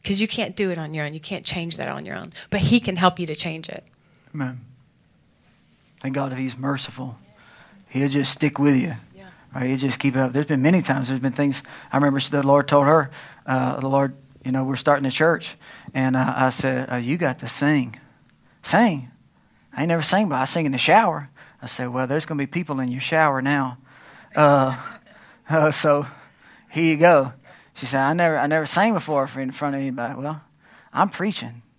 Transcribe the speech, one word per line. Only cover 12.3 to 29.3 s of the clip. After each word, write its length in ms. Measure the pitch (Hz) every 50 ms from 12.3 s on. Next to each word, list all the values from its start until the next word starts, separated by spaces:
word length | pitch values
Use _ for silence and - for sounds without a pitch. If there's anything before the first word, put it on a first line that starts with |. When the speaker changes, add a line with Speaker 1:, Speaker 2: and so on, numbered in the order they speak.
| 135 143 139
Speaker 2:
Lord 220 | 139 139 143 139
told 200 | - 147 143 139
her, 240 | 143 156 160 143 135 - - - - - - _
uh, 320 | - 131 131 131 131 - -
the 100 | 135 135
Lord, 280 | 135 139 139 135 135 - - _ - - -
you 60 | 131
know, 140 | 127 135 131
we're 100 | 131 135
starting 320 | 127 - 151 147 143 139
a 40 | 131
church, 460 | 123 - 156 170 - - 165 - - _ - - - - - - -
and, 220 | 135 131 131 131
uh, 180 | 131 127 120 -
I 140 | - 131 131
said, 420 | 123 - - 131 127 127 131 131
uh, 40 | 131
"You 200 | 123 117 123 151
got 220 | 175 170 135 127 -
to 100 | 131 120
sing." 480 | - - 143 147 151 143 127 120 107 - - _ _ _ _ _ _ _ _ _ _ _
"Sing?" 480 | - - - 196 240 220 160 139 123 123 - _ _ _ _ _ _ _ _ _ _ _
"I 100 | - -
ain't 60 | 147 170
never 140 | 165 165
sang, 260 | 147 - 185 196 220 180
but 80 | 143
I 80 | 127 135
sing 220 | - - 170 160
in 60 | 143
the 60 | 135 123
shower." 520 | - 151 170 214 226 185 156 151 143 135 _ - - - _ _
I 40 | 123
said, 240 | 120 - - 127 123
"Well, 160 | 123 127 131
there's 200 | 123 139 160 156
gonna 120 | - 160 143
be 80 | 143
people 340 | 139 - 175 175 - 143 131
in 100 | 131 123
your 100 | 123 131
shower 400 | 135 - 165 160 156 147 135 131
now. 380 | 131 139 147 143 135 127 127 - _ _ - - - - - - - - -
Uh, 420 | 151 151 143 143 139 135 131 127 123 - - - - _ - -
<laughs> 340 | - - - - _ _ -
uh, 220 | 151 160 151 156
so 360 | 147 - - 156 143 143 143 131 - - - _ _ _ _ - - _ _ _
here 140 | - 156 165
you 120 | 160 156
go." 360 | 147 170 175 170 143 131 123 120 - _ - - - _ _ _
She 120 | - 139
said, 160 | 123 139 135
"I 100 | 135 139
never, 240 | 160 175 175 165 156 135
I 80 | 131
never 200 | 147 156 160 151
sang 260 | 135 - 175 202 226
before 360 | 220 175 - 156 151 139 135 139